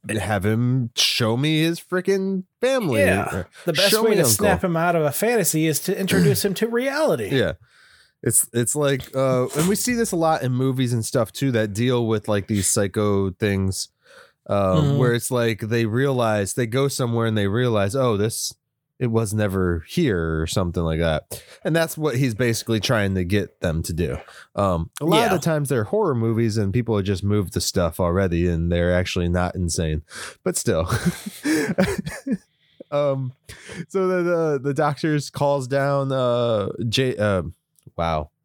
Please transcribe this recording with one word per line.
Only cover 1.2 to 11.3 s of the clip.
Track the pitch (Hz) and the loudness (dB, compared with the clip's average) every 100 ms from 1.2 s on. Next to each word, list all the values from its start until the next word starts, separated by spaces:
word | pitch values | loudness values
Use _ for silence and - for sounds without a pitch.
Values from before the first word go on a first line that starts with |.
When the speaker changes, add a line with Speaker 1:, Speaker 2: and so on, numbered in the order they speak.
| 113 120 | 0 0
Speaker 1:
me | 147 156 | 0 2
his | 165 170 | 0 -2
frickin' | - 180 180 196 190 190 185 _ | -4 -4 0 0 0 -4 -6 _
family. | 247 262 190 110 | 0 0 2 2
Speaker 2:
Yeah. | 185 135 - 92 | 4 2 -2 -6
Speaker 1:
Or | - - - | -8 -8 -4
Speaker 2:
The | |
best | 160 196 | 0 2
Speaker 1:
show | 214 | 4
Speaker 2:
way | 226 | 4
Speaker 1:
me | 208 | 4
Speaker 2:
to | |
Speaker 1:
uncle." | 139 | 2
Speaker 2:
snap | 110 208 185 | 2 2 2
him | 190 165 | 0 0
out | 175 170 | 2 2
of | |
a | 151 | 0
fantasy | - 214 240 175 156 160 | 0 0 2 2 2 0
is | 143 | 0
to | - 190 | -2 -2
introduce | 190 190 165 131 202 | 0 4 4 4 0
him | 180 | 0
to | 226 | -2
reality. | 233 262 285 311 170 214 139 | 0 -2 0 0 0 0 2
Speaker 1:
Yeah. | 95 - _ _ - - _ _ | 0 -2 _ _ -20 -20 _ _
It's, | 120 - - | 0 0 0
it's | 117 117 147 | -2 -2 0
like, | 143 139 - | 0 -2 -4
uh, | 135 131 127 127 147 | -2 0 0 0 0
and | 170 | 0
we | 214 | 0
see | - 240 | -2 -2
this | 226 | -2
a | 175 | 0
lot | 160 160 | 0 0
in | 127 | -2
movies | 127 131 131 123 | 0 0 0 -2
and | 120 | -2
stuff | 107 131 113 | -2 -2 -2